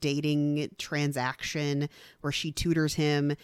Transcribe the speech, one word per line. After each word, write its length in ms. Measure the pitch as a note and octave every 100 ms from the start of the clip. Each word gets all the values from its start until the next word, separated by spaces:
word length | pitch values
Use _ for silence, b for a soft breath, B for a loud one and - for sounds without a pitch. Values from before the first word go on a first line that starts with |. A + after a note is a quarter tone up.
dating 720 | D3 C#3+ D3+ D3 D3 D3 C#3+ -
transaction 1120 | - D3 D3 C#3 B2+ - - D#3 D3 C#3+ D3 B B B
where 120 | C#3+
she 180 | C#3+ D#3+
tutors 440 | D3 E3+ E3 D#3
him 420 | - D3+ D3 C#3+ C#3+